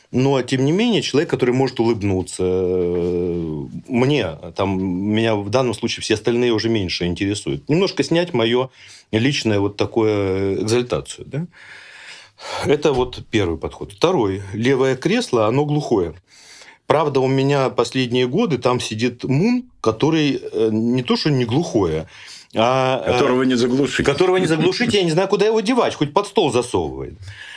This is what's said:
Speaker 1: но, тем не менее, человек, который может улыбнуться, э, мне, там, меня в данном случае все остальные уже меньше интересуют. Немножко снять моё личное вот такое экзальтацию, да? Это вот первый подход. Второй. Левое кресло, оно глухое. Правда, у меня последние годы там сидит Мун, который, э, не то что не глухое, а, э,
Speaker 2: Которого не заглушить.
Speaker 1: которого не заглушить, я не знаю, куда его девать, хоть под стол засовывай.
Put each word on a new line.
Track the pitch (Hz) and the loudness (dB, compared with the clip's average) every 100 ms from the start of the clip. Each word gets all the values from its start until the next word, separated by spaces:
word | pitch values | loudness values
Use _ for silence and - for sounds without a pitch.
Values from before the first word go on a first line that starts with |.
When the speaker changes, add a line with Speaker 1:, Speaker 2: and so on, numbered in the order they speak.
| _ | _
Speaker 1:
но, | 123 135 135 | 0 2 2
тем | 123 131 | 0 0
не | 135 | 2
менее, | 175 240 190 | 2 2 0
человек, | - 135 165 | 0 0 0
который | - 123 | 0 2
может | 127 135 127 | 2 0 0
улыбнуться, | 113 117 101 92 87 - | 0 2 0 -2 -2 -4
э, | 92 92 90 92 87 87 87 90 90 87 80 78 67 - - | 0 0 0 0 0 0 0 0 -2 -2 -4 -6 -8 -12 -4
мне, | 120 131 147 92 78 87 | 0 2 2 -2 -6 -10
там, | 85 98 95 | -4 -2 0
меня | 95 90 101 107 113 | -2 -2 0 2 2
в | 107 101 | 0 0
данном | 123 127 | 0 0
случае | 101 120 - | -2 -4 -6
все | - | -2
остальные | 107 - 120 123 | 0 2 2 2
уже | 110 113 | 2 2
меньше | 113 90 - | 0 -2 -2
интересуют. | 90 85 101 101 - 71 - | -2 -2 -2 -2 -4 -6 -2
Немножко | 156 190 - | 0 0 -2
снять | - 165 175 | 0 0 0
моё | 123 117 120 131 - - - _ | 0 2 0 -2 -8 -20 -20 _
личное | 107 131 143 110 101 | 0 0 0 0 0
вот | 101 - | 0 -2
такое | 98 - 110 104 98 95 98 92 | -2 2 2 2 0 0 -2 -2
экзальтацию, | 107 117 123 80 69 - - | 0 0 0 -4 -6 -14 -10
да? | 139 175 - - - - - - - - _ - - 120 | -8 -8 -12 -20 -20 -20 -20 -20 -20 -20 _ -12 -6 -2
Это | 147 156 | 0 2
вот | 127 123 - - | 0 -2 -6 -4
первый | 107 92 80 | -2 0 -4
подход. | 80 - - | -8 -10 -14
Второй. | - 160 185 101 95 95 | -2 0 2 0 -4 -8
Левое | 98 120 135 135 127 | -2 0 2 2 0
кресло, | 160 233 - 120 107 | 0 -2 0 2 2
оно | 131 | 2
глухое. | 147 147 - 110 85 80 _ - - - - - - | 0 -2 0 0 0 -6 _ -20 -20 -20 -20 -12 0
Правда, | 139 156 135 | 0 2 0
у | 131 | 2
меня | 135 135 143 127 | 2 2 2 0
последние | 113 117 131 127 123 123 | 0 -2 -2 0 0 0
годы | 151 233 139 | 0 0 0
там | 127 123 | 0 0
сидит | - 110 123 120 | -2 -2 -2 -2
Мун, | - 131 214 247 247 - | -2 0 2 0 -4 -4
который, | - 110 147 160 147 127 - | -2 0 2 2 0 -2 -4
э, | 101 110 | -2 0
не | 110 117 127 | 2 0 0
то | 120 233 | 0 0
что | 160 | 0
не | 135 | 0
глухое, | 120 127 160 113 90 78 76 - - - - | 0 0 0 0 0 -2 -6 -14 -20 -20 -6
а, | - 117 131 131 127 | 0 2 2 2 0
э, | - | 0
Speaker 2:
Которого | 123 139 127 | 2 2 2
не | 131 123 | 2 2
заглушить. | 120 131 135 - 131 | 2 2 0 0 0
Speaker 1:
которого | 139 180 185 | 2 2 2
не | 175 | 2
заглушить, | 160 160 180 233 | 2 2 2 0
я | 202 | 2
не | 175 | 2
знаю, | 160 190 | 2 2
куда | 202 208 | 2 2
его | 220 | 2
девать, | 202 247 139 | 2 2 0
хоть | - 139 | 0 -2
под | - 202 | 0 0
стол | - 160 | 2 2
засовывай. | 117 117 95 78 67 65 - - - - | 2 0 -2 -2 -6 -12 -14 -18 -18 -20